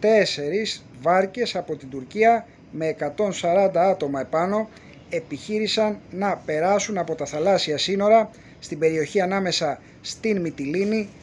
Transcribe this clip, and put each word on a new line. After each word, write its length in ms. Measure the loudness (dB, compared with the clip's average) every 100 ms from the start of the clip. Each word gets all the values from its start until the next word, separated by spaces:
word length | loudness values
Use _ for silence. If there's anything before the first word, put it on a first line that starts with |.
Τέσσερις 840 | 4 4 4 -2 -4 -4 -4 -8 -14 -6
βάρκες 540 | 2 2 2 -2 -4 -4
από 200 | -6 -10
την 120 | -10
Τουρκία 580 | -12 -10 2 4 4 0 -20 -16
με 160 | -6 -6
εκατόν 460 | -4 -6 -2 -2
σαράντα 560 | 0 2 4 4 4 2
άτομα 320 | 2 -2 -4
επάνω 480 | -2 -2 0 0 -4 -10 -20 -20 -8
επιχείρησαν 880 | -8 -6 -12 -6 -2 -2 0 0 -2 -10
να 320 | -4 -2 -4 -4
περάσουν 520 | 0 2 2 0 -4
από 160 | -4
τα 120 | -4 -6
θαλάσσια 520 | -2 2 2 2 -2
σύνορα 520 | -2 0 6 6 4 -6 -20 -20
στην 200 | -12 0
περιοχή 420 | 0 0 -2 0
ανάμεσα 600 | 0 0 -2 -2 -2 -4 -10 -18
στην 400 | -14 -6 -2 -2
Μυτιλίνη 680 | -2 -6 -6 -2 0 -2 -4 -10